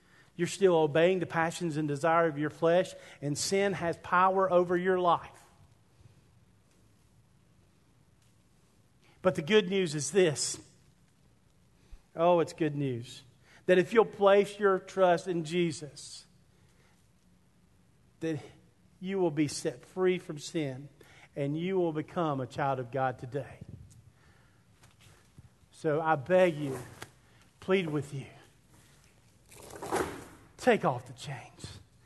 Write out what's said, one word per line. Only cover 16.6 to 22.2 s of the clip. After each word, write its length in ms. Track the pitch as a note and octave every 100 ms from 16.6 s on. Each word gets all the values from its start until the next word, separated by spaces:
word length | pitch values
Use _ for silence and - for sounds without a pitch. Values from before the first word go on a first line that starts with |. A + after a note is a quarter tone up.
| _ _ _ _ _ _ _ _ _ _ _ _ _ _ _ _
that 180 | D#3+ D#3 - - _ _ _ _
you 200 | F#3 G3
will 100 | F3
be 180 | D3+ D3
set 380 | - D#3+ - -
free 320 | F#3 F#3 F#3
from 220 | - D3+
sin, 500 | - E3+ C#3+ B2+ C#3+ - - - - -
and 200 | C#3 D#3
you 220 | F3+ F#3+
will 160 | E3+
become 480 | D#3 D3 F#3